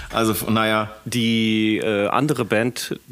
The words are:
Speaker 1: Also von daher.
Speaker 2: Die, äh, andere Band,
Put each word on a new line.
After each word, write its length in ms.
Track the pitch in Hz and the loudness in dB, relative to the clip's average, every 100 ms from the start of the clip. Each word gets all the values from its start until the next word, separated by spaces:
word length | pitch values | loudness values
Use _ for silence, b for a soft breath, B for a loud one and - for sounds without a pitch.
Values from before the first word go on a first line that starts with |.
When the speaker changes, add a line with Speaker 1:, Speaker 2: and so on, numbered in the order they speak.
| B | B
Speaker 1:
Also 200 | 117 113 | 0 0
von 220 | 101 - 110 | 0 0 2
daher. 400 | 110 110 104 - | 2 0 -2 -8
Speaker 2:
Die, 760 | 117 120 113 113 110 110 107 107 | -6 -2 0 2 2 2 2 0
äh, 240 | - 101 101 | 0 0 2
andere 380 | - 143 143 107 | 0 0 0 0
Band, 520 | 107 120 120 - - - | 0 0 -4 -8 -10 -12